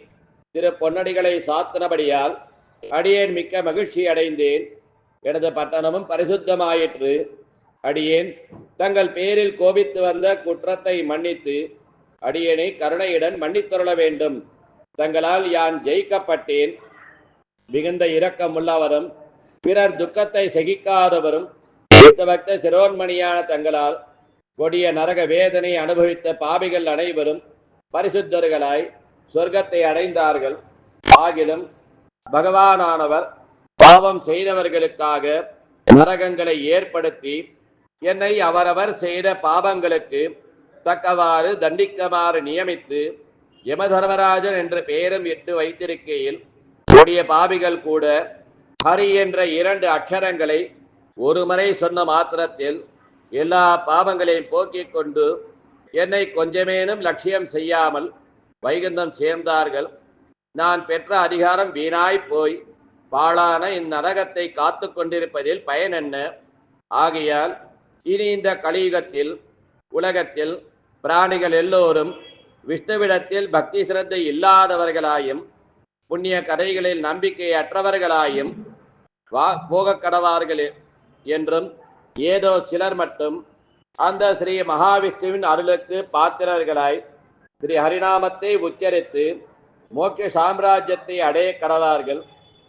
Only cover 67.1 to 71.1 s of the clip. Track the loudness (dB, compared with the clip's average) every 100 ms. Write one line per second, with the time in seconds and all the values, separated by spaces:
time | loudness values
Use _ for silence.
67.1 | 0 -2 -2 -4 -8 -18 _ _ _ -4
68.1 | -2 -2 -2 -4 -4 -4 -2 -2 -2 -4
69.1 | -4 -6 -8 _ _ _ _ _ -4 -2
70.1 | -2 -4 -6 -8 -8 -16 _ _ _ -2